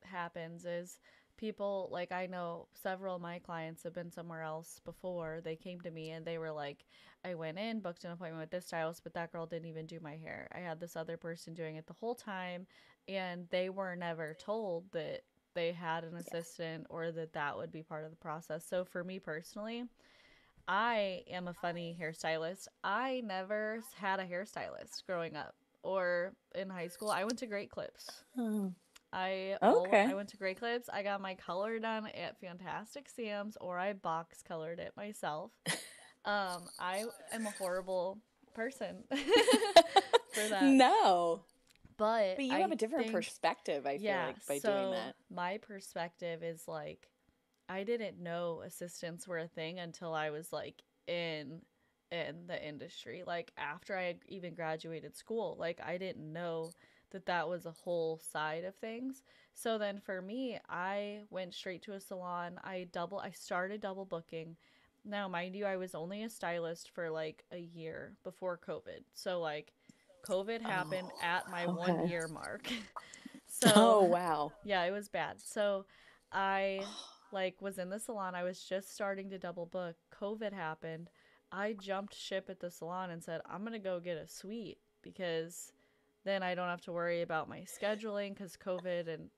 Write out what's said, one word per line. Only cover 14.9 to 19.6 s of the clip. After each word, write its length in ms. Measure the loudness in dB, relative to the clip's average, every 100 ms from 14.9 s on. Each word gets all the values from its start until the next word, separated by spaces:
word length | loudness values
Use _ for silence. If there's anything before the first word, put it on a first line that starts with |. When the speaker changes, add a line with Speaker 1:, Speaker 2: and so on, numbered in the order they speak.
Speaker 1:
that 300 | -4 -4 -6 -10 _ _
they 180 | -2 0
had 320 | 0 0 0
an 100 | -2 -8
Speaker 2:
Yes. 0 |
Speaker 1:
assistant 680 | -6 -6 -6 -6 -6 -6 -6
or 200 | -4 -4
that 200 | -4 -4
that 240 | -2 -2 -2
would 160 | -6
be 100 | -8
part 220 | -8 -8
of 60 | -8
the 60 | -10
process." 480 | -6 -6 -4 -6 0
So 180 | 0
for 180 | 0 -4
me 140 | -6 -6
personally, 680 | -6 -6 -6 -8